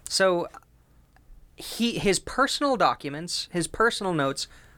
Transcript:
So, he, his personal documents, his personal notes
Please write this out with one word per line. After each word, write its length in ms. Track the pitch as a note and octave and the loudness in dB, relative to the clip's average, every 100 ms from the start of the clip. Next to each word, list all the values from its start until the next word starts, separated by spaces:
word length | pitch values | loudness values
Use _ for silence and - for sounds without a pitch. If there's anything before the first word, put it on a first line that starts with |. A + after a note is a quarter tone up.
| - | -6
So, 400 | - F#3+ F3 - - _ _ _ _ _ _ - - - - | 2 2 2 -2 -12 _ _ _ _ _ _ -20 -20 -20 -16
he, 420 | - - A#3 E3+ | -12 -2 -2 2
his 220 | G3+ F3 | 2 0
personal 560 | - - C4+ - C#4+ A#3 | -2 0 0 2 0 4
documents, 760 | D3+ A#2+ C#3 D3 F3 - - | 2 2 -6 -8 -6 -6 -4
his 140 | F3 D#3+ | -2 -2
personal 480 | - A3+ - G3 | 2 2 2 -2
notes 340 | D#3+ C3+ C#3 - - - | 0 0 -2 -8 -12 -20